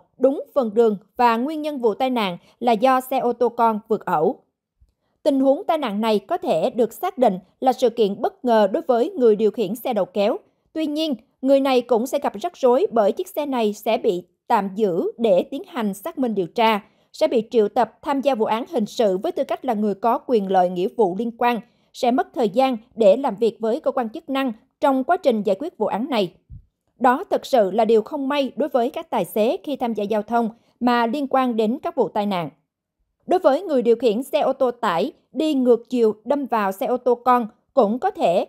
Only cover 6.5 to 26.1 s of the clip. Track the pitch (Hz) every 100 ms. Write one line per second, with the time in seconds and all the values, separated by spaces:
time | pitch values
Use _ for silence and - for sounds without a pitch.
6.5 | 165 214 233 226 - 359 320 247 185 -
7.5 | - 254 247 247 226 202 190 349 - 247
8.5 | 220 202 269 330 233 302 381 240 208 214
9.5 | 226 185 233 285 214 180 208 202 349 _
10.5 | _ _ 311 311 294 320 247 _ - 262
11.5 | 277 269 254 240 233 262 285 269 202 349
12.5 | - 254 247 415 220 202 - 370 - 285
13.5 | 254 214 208 240 226 240 180 - _ -
14.5 | 233 196 190 208 170 370 - 226 180 -
15.5 | 285 392 - 214 196 330 311 254 208 170
16.5 | - 226 208 - _ _ - 311 254 220
17.5 | 233 208 - 220 _ - 277 277 262 -
18.5 | 220 - 320 208 - 214 185 320 339 269
19.5 | 339 269 208 208 196 233 262 - 233 190
20.5 | 190 180 180 185 - 202 190 233 226 240
21.5 | 233 - _ _ - 247 262 392 330 214
22.5 | 202 262 233 _ 208 208 - 277 196 226
23.5 | 220 220 269 285 262 226 269 - 269 269
24.5 | 214 _ - 277 262 262 - 277 220 202
25.5 | 190 330 - 202 196 285